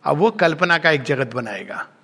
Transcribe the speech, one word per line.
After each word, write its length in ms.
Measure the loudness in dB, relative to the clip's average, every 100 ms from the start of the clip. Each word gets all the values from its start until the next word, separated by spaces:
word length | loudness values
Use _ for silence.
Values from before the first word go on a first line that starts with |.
अब 120 | 0 2
वो 140 | 2
कल्पना 480 | 4 0 2 0 2
का 120 | 2
एक 120 | 2
जगत 320 | 0 -2 -2
बनाएगा। 520 | -4 -8 -10 -10 -12 -12 _